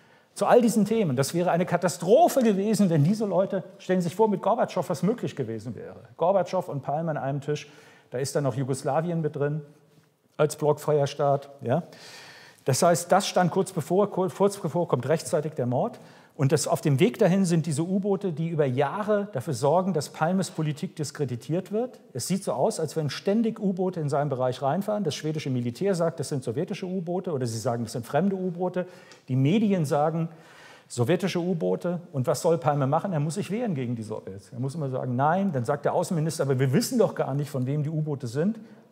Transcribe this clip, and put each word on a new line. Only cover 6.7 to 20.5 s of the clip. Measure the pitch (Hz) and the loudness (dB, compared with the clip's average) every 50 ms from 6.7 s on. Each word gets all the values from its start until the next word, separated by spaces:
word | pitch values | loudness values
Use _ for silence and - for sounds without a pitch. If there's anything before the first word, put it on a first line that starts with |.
| 135 139 | -6 -6
Palme | - - 139 156 170 165 | -4 -4 -4 -2 -2 -4
an | 147 | -4
einem | 131 123 135 139 143 | -4 -4 -4 -4 -4
Tisch, | 135 151 147 147 - - - - - - - - _ _ | -4 -4 -4 -4 -6 -12 -20 -20 -20 -20 -20 -20 _ _
da | - | -6
ist | 123 139 131 - | -4 -4 -2 -2
dann | 156 143 | 0 0
noch | 131 107 | 0 0
Jugoslawien | 135 135 123 135 - - 143 135 160 160 175 170 165 | -2 -2 -2 -4 -2 -2 -2 0 0 0 0 -2 -2
mit | 156 151 156 | -2 -4 -2
drin, | 135 143 147 151 156 147 - - _ _ _ _ _ _ _ _ _ _ _ _ | -2 -2 -2 -2 -4 -8 -10 -18 _ _ _ _ _ _ _ _ _ _ _ _
als | - 151 147 - | 0 0 0 0
blockfreier | - 151 147 147 151 - 156 151 147 143 | 0 0 0 0 2 0 0 2 2 2
Staat. | 139 - - 147 143 139 139 - - - - | 0 0 0 2 2 2 2 0 -6 -16 -8
Ja? | 123 117 131 170 170 - - - - - - - - - - - - - - - _ | -2 0 0 0 0 -4 -12 -20 -20 -20 -20 -20 -20 -20 -20 -20 -20 -20 -20 -6 _
Das | - 131 - 185 | 0 2 4 6
heißt, | 170 175 170 175 - | 4 4 4 2 2
das | 180 196 202 | 2 2 2
stand | - - 196 180 165 | 2 2 2 2 4
kurz | - 196 190 - | 2 0 0 0
bevor, | - 165 - - 175 196 208 202 | -4 -6 -2 0 2 2 2 2
kur-, | - 185 185 170 | 0 -2 -2 -2
kurz | - - 190 202 202 | 0 2 2 2 2
bevor | - - 160 - 175 170 | -2 -6 -4 -2 -2 0
kommt | - - 123 - | 0 0 0 2
rechtzeitig | 131 165 160 - - - 156 147 156 - | 0 0 0 0 0 -2 -2 -2 -2 -4
der | - 123 | -4 -2
Mord. | 123 120 139 190 240 - - - - - - - - _ | 0 0 0 0 -2 -4 -10 -18 -20 -20 -20 -20 -14 _
Und | - 135 135 | 0 2 4
das, | 160 131 - | 4 2 2
auf | - 165 - | 0 -2 0
dem | - 160 139 127 | 2 2 4 4
Weg | 175 240 120 | 4 4 4
dahin | - 214 165 185 196 196 | 4 4 4 6 4 4
sind | 165 175 165 147 | 4 2 2 2
diese | 170 147 139 165 | 0 -2 -2 -2
U-Boote, | 185 185 202 190 208 196 190 202 185 156 | 0 -2 0 0 0 0 0 -2 -4 -4
die | 143 160 165 | -4 -4 -2
über | 170 151 151 | 0 2 2
Jahre | 135 120 135 143 139 160 208 208 208 214 202 202 202 | 2 2 0 0 0 -2 -2 0 0 0 0 0 -4
dafür | - 131 - 170 135 | -6 -6 -6 -4 -4
sorgen, | 107 139 139 156 185 185 196 175 | 0 2 2 4 4 2 2 0
dass | 151 - - | -2 -4 -4
Palmes | - - 156 170 185 190 180 - | -4 -2 0 2 2 0 -2 -2